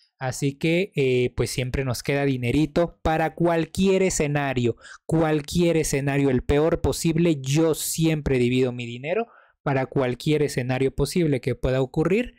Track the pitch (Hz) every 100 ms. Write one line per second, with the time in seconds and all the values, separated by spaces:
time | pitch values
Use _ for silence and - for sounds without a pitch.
0 | _ - 131 - 139 139 165 170 202 156
1 | 131 123 123 - 120 - 127 139 135 117
2 | - 139 139 127 120 139 151 170 165 -
3 | 165 160 160 - 170 165 160 - 190 190
4 | 185 - 147 147 139 127 117 - - -
5 | - 160 156 156 143 175 170 160 - 139
6 | 139 143 139 123 - 143 160 165 147 -
7 | 165 160 170 143 131 151 160 147 - -
8 | 160 156 139 127 123 127 127 123 117 120
9 | 143 202 233 - _ _ 151 135 131 139
10 | 127 123 156 151 147 139 123 127 135 -
11 | 143 185 160 131 127 120 131 131 135 151
12 | 170 214 247